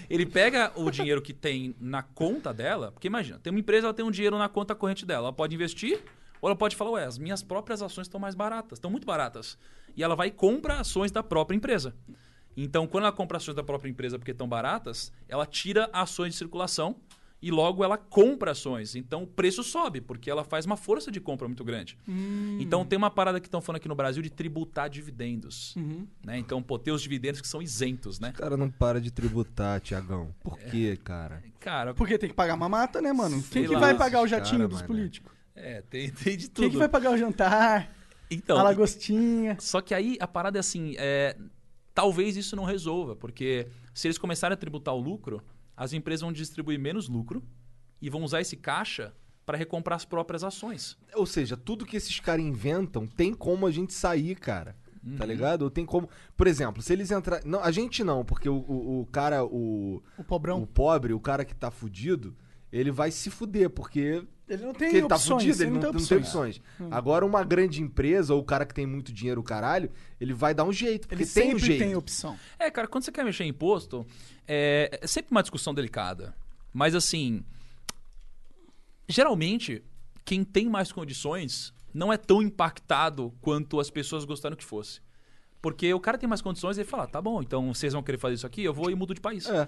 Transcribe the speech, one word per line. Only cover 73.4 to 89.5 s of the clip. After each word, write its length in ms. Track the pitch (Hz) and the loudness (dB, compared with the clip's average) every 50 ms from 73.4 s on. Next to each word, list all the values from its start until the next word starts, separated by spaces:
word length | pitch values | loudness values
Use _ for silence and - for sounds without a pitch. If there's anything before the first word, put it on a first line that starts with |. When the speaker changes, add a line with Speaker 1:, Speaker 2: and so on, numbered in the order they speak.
| 180 | -2
Speaker 1:
em 60 | 151 | -4
imposto, 560 | 131 - 156 185 208 175 - - 127 120 113 - - - - - - - - | -2 0 2 4 4 2 0 -4 -8 -8 -8 -10 -14 -18 -20 -20 -20 -14 -6
é, 520 | - 151 147 147 147 143 147 147 - - - | -2 0 2 4 4 4 4 4 2 -2 -6
é 40 | - | -6
sempre 240 | 160 - 320 - - | -4 -2 -4 0 4
uma 100 | 247 202 185 | 4 4 4
discussão 300 | - - - - 160 143 | 2 -2 -6 -4 -4 -2
delicada. 600 | 143 127 113 - 113 95 92 92 90 90 87 - - - - - - - - - | -2 -4 -4 -4 -4 -4 -4 -4 -6 -10 -10 -10 -10 -10 -12 -14 -14 -14 -8 0
Mas, 220 | 127 147 160 165 | 2 2 4 4
assim, 480 | 175 - - - 160 139 123 110 92 - - - - - - - - - - - - - - - - - - - - - - - - - - - - - - - - - | 4 2 2 0 0 0 0 -2 -2 -4 -8 -12 -14 -14 -16 -16 -14 -14 -14 -12 -12 -16 -16 -16 -16 -16 -16 -16 -16 -16 -18 -18 -20 -20 -20 -20 -20 -20 -20 -20 -12 -8
geralmente, 760 | - 156 240 277 311 220 160 160 180 214 240 - - 117 107 - - - - - - - - - | 0 4 4 6 6 4 2 2 2 0 0 -2 -4 -6 -8 -10 -14 -16 -14 -16 -16 -16 -14 -4
quem 180 | - 185 190 190 | 0 0 0 0
tem 260 | 196 - 202 226 240 | 2 2 2 4 4
mais 220 | 214 196 185 - | 2 0 0 -2
condições 840 | - 185 160 139 131 - - 147 165 190 156 123 - - - - - - - - - | -4 -8 -8 -8 -8 -6 -4 -4 -2 -2 -4 -4 -6 -8 -8 -10 -14 -18 -16 -10 -4
não 180 | 151 175 208 | 0 2 2
é 60 | 220 | 2
tão 240 | 214 - - 196 208 | 4 6 8 8 8
impactado 920 | 214 202 - - 170 156 - - - - 160 139 160 160 147 135 123 120 120 - | 6 4 2 2 0 0 0 -4 0 2 4 4 4 2 0 -2 -6 -6 -8 -4
quanto 380 | - 151 147 147 147 143 160 147 | -2 0 0 0 0 0 0 0
as 100 | 143 147 | -2 0
pessoas 360 | - 151 135 - 165 151 147 | -4 -6 -6 -4 -6 -6 -6
gostariam 320 | 143 151 139 - 147 156 | -6 -8 -6 -6 -8 -8
que 60 | - - | -10 -10
fosse. 360 | - 107 107 104 - - - - - - - - - - - - _ - - | -10 -10 -8 -8 -10 -14 -16 -18 -20 -20 -20 -20 -20 -20 -20 -20 _ -12 -6
Porque 320 | - 160 151 - 175 175 185 | -4 -4 -2 0 2 2 2
o 60 | 185 | 2
cara 180 | - 220 247 | 2 0 0
tem 100 | 254 254 | 0 0
mais 140 | 233 220 - | 0 0 0
condições 360 | - 196 175 - - 185 202 | -2 -4 -4 -4 -4 -4 -2
e 40 | 208 | -4
ele 80 | 202 - | -4 -4
fala, 180 | 285 233 170 | -4 -6 -4
"Tá 140 | - - 151 | -4 -4 -4
bom, 200 | 185 220 233 185 | -2 -2 -2 -2
então 320 | 131 117 131 131 127 127 120 | -2 -2 -2 0 0 -2 -2
vocês 200 | - 151 143 139 | -2 -2 -2 -2
vão 100 | 143 135 | -2 -2
querer 140 | 143 131 | -4 -4
fazer 180 | 120 - 127 123 | -2 -2 -2 -2
isso 120 | 120 131 | -2 -6
aqui, 160 | 123 120 208 202 | -8 -6 -2 -2
eu 100 | 165 139 | -2 -2
vou 160 | 147 170 180 | 0 -2 -2
e 40 | 190 | -2
mudo 180 | 185 190 185 185 | -2 -4 -4 -4
de 80 | - | -4
país." 260 | - 214 226 185 160 | -6 -6 -6 -6 -4
Speaker 3:
É, 200 | 175 | 0